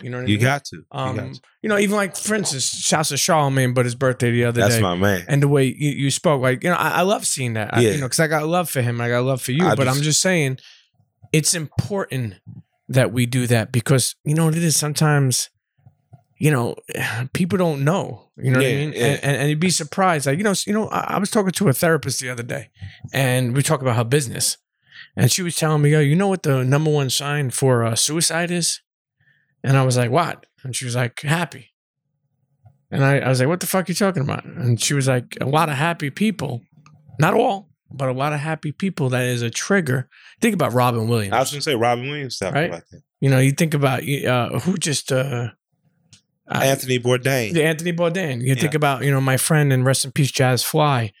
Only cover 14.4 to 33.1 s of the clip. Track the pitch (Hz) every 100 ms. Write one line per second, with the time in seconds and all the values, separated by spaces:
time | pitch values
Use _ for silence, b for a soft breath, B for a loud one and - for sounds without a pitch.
14.4 | 160 160 170 143 151 147 156 147 131 123
15.4 | - _ _ _ - _ _ - _ -
16.4 | 151 139 117 - - - - 110 127 -
17.4 | 175 196 175 143 139 185 123 110 _ -
18.4 | 131 131 131 117 151 190 233 143 139 131
19.4 | 143 151 185 - 151 - 185 156 135 147
20.4 | 208 185 - 214 208 - - - 196 226
21.4 | 190 - 202 127 170 160 139 - 127 123
22.4 | 120 131 - B B B B - 131 127
23.4 | 123 135 139 147 127 117 117 147 117 95
24.4 | - - _ _ B B B B 143 -
25.4 | 175 - 156 151 147 156 143 165 202 190
26.4 | 151 131 127 143 156 147 135 - 143 147
27.4 | 131 - 135 120 117 113 - 160 160 160
28.4 | 175 175 165 - _ _ _ _ _ _
29.4 | _ _ 131 135 131 123 120 151 165 -
30.4 | _ _ 131 117 127 120 120 - 147 165
31.4 | 170 - - _ _ _ _ _ _ _
32.4 | _ _ - _ - - 139